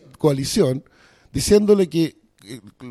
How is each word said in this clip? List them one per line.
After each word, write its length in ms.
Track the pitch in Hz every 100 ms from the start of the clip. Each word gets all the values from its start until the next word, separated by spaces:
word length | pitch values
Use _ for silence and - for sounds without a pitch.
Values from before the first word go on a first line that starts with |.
| - -
coalición, 680 | 156 135 147 226 143 131 - _ _ _ _
diciéndole 560 | - - 208 208 208 180
que, 320 | 160 160 - _ _
eh, 160 | 98 120 101 _ 127